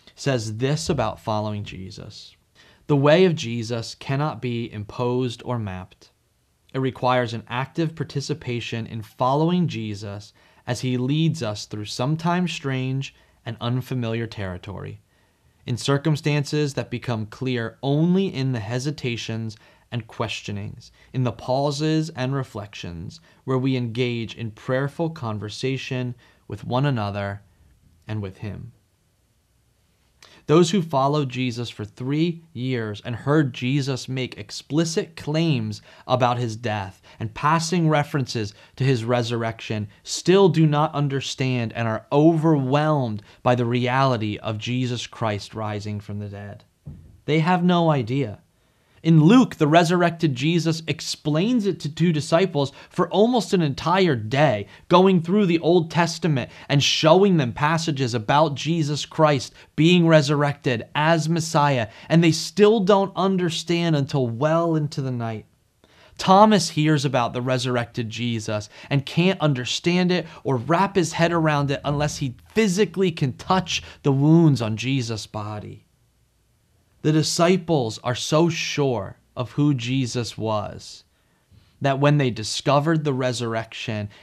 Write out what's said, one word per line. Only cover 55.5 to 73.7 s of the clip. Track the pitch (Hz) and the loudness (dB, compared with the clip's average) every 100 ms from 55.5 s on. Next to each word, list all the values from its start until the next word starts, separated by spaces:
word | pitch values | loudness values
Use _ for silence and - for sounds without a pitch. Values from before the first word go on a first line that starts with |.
| 165 | 2
Old | 156 180 160 | 2 2 2
Testament | - 165 - 180 135 110 - - | 0 0 0 -2 -2 -4 -10 -2
and | 143 | 0
showing | - - 156 175 202 170 | 2 4 6 8 6 4
them | 123 | 2
passages | - 147 165 165 135 127 | 0 0 0 -2 -2 -2
about | 117 107 139 160 | -2 0 2 2
Jesus | 127 143 170 143 147 | 0 -2 -2 -2 -4
Christ | - - 151 139 - - - - | -6 2 4 2 -2 -16 -10 2
being | 160 180 165 | 6 6 8
resurrected | 160 139 147 147 139 143 113 - | 6 6 2 0 -2 -2 -2 -4
as | 147 156 170 156 | 0 2 2 2
Messiah, | 170 160 156 143 131 107 - - | -2 0 2 2 2 -2 -8 2
and | 165 | 4
they | 170 | 6
still | 160 - - 208 226 | 2 -2 4 6 6
don't | 180 196 196 | 4 4 2
understand | 160 185 190 175 160 - 170 170 | 0 0 0 -2 -4 -2 0 2
until | 151 135 143 123 | 0 0 -2 -2
well | 113 151 165 170 | 0 0 2 2
into | 156 147 151 | 0 -2 -4
the | 131 | -6
night. | 123 117 110 - _ _ _ _ _ - - | -4 -6 -8 -12 _ _ _ _ _ -20 -4
Thomas | - 190 214 208 - | 6 8 8 6 2
hears | 151 151 151 | 0 2 4
about | 135 127 117 | 2 0 -2
the | 127 | -2
resurrected | 127 127 127 123 117 - 113 | -2 -2 0 -2 -2 -6 -6
Jesus | 113 120 113 107 107 - - - | -4 -4 -4 -4 -6 -6 -14 -4
and | 143 | -2
can't | - - 180 190 | -2 0 2 2
understand | 151 127 117 - 175 180 180 | 0 0 -2 -4 0 2 2
it | 180 160 - | 0 -4 -8
or | - 131 | -4 -2
wrap | 120 170 196 196 | 0 0 2 2
his | 156 | 0
head | - 170 | 2 0
around | 170 160 147 139 | 2 2 2 0
it | 135 | -2
unless | 143 143 147 - | -2 -2 -2 -4
he | 135 120 - | -8 -8 -6
physically | 214 220 180 208 180 190 | 0 2 2 0 2 0
can | 165 139 | 0 -4
touch | - - 185 180 | -4 0 0 0